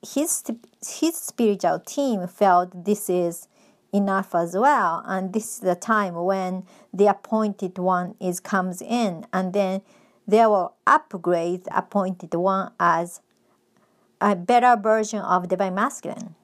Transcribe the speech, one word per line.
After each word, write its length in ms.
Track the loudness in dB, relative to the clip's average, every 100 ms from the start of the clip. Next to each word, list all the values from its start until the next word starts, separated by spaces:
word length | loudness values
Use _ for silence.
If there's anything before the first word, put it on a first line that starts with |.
| -6
his, 380 | -4 -2 -4 -6 -12 _ _ -16
his 300 | -4 -4 -4
spiritual 640 | -12 -2 0 2 0 -2
team 480 | -6 -4 -2 -2 -6
felt 560 | 0 4 4 2 -6
this 260 | -4 -4 0
is 380 | 0 0 -4 -16 _ _ _ _
enough 420 | -2 0 -2 -2 -2
as 180 | -2
well, 480 | 2 2 4 2 -2 -4
and 260 | -6 -4
this 240 | -6 -6 -6
is 40 |
the 140 | -2 -2
time 400 | 0 0 0 -2
when 480 | -2 -2 -2 -6 -10 -20 _
the 160 | 2 4
appointed 720 | 2 -2 -2 -2 -4 -8 -4
one 380 | 0 0 -2 -6
is, 220 | -6 -6
comes 400 | -2 -2 -2 -6
in, 440 | -6 -2 -2 -4 -6
and 220 | -4 -2
then 280 | 0 0 -2 _ _ _ _ 2
they 180 | 4 6
will 300 | 4 0 _ 2
upgrade 800 | 2 2 -6 0 0 0 -4 -4
the 120 | -6
appointed 560 | -2 -2 -2 -4 -6
one 380 | -2 0 0 -2 _
as 420 | 2 2 -2 -10 _ _ _ _ _ _ _ _ _ _
a 160 | 0 0
better 400 | 4 4 6 4
version 440 | 4 2 0 -6
of 280 | 0 0 0
Divine 280 | -2 0 0
Masculine. 600 | -4 -4 -12 -12 -14 -18